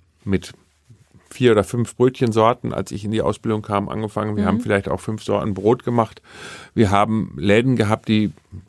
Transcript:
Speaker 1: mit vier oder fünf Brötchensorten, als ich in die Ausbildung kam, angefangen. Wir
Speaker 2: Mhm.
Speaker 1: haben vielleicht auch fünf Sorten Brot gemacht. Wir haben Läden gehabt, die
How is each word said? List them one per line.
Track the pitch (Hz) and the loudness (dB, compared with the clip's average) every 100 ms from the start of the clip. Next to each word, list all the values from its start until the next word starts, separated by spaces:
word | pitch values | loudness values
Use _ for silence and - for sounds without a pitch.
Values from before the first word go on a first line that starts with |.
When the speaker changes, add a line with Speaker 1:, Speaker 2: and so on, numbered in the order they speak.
| _ _ - | _ _ -4
Speaker 1:
mit | 92 - - _ _ _ _ _ _ _ | -4 -4 -18 _ _ _ _ _ _ _
vier | - 123 | 2 4
oder | 104 95 | 4 2
fünf | 120 113 - | -2 -4 2
Brötchensorten, | 127 127 123 110 110 127 - | 0 2 0 4 4 2 -4
als | - 98 | -6 -6
ich | 98 | -8
in | 104 | -4
die | 110 | -2
Ausbildung | 87 104 113 107 | -2 -4 -4 -4
kam, | 107 101 101 | -2 -4 -4
angefangen. | 110 107 104 107 104 | -6 -6 -4 -4 -2
Wir | |
Speaker 2:
Mhm. | 95 | 0
Speaker 1:
haben | 107 | 0
vielleicht | - 101 - | 0 -2 -2
auch | 85 | -6
fünf | - 110 | -6 -8
Sorten | - 101 107 | -4 -2 -2
Brot | 92 101 127 | 0 2 2
gemacht. | - 120 110 - - - - - - | 0 0 -2 -6 -20 -20 -18 -18 -6
Wir | - 104 | 0 2
haben | 101 107 110 - 69 | 4 2 0 -4 -4
Läden | 92 104 127 123 | 2 4 4 2
gehabt, | 104 110 - | 0 -2 0
die | 107 104 - _ 92 | 0 0 -6 _ -20